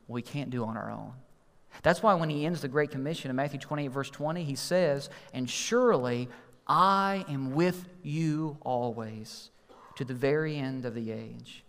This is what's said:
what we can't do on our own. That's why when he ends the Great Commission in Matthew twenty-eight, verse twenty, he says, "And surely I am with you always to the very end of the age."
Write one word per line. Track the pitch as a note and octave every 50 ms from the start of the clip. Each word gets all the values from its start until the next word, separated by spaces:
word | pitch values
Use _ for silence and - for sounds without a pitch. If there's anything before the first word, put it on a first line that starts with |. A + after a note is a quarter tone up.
| _ -
what | A#2
we | B2
can't | A#2+ - - C#3+ C3+ B2
do | B2+ B2 A2+
on | A2 A2
our | G#2+ G#2 A2
own. | A2 A2 G#2+ G#2+ B2+ C3 - - - _ _ _ _ - - _ - - -
That's | D#3 F3 E3+ A3
why | A3 F#3+
when | E3+ E3 D#3
he | D3 D3 D3
ends | E3 F3 D#3
the | - C3+
Great | B2+ D3+ D3 C#3+
Commission | - C3+ C3 D3+ E3 E3 - C3+
in | B2+ C3
Matthew | C#3+ C#3+ D3 C#3+
twenty-eight, | - - D3+ D3 D3 C3+
verse | B2+ C#3 C3+ -
twenty, | - - C#3+ D3+ E3 F3+ E3
he | C#3+ C3+ C3
says, | - - F3+ F#3 F3+ D3+ C#3 C#3 C#3 - - - - - -
"And | B2+ B2+ A#2+
surely | - - - - A3 B3 B3+ A#3+ G3 C#3 B2 B2 A#2+ A#2+ B2 B2 - - - - - - _ -
I | C#3+ D#3+ F3+ G3 G3 G3 G3 G3 G3 G3 - -
am | C#3+ C3+ C3+ C3 C3
with | D#3 F3 F#3 F3 F3+ - - - - -
you | D3 D3 D#3+ E3 D#3 D3+ D#3 D#3+ D#3 C#3+ D3
always | - B2 B2+ A#2+ B2 A#2+ A2 A#2 A2+ A2 A2 A2 A2 - - - - - _ _ _ - - - - - -
to | - C#3
the | B2 B2+
very | B2 C3+ C3+ D3 D#3 D#3 D#3 D3+ D3
end | C3+ C3 C3 C3 B2
of | B2 A2
the | A#2 A2+ A2
age." | A2 A2 A2+ A2 A#2 A#2 A#2+ - - - -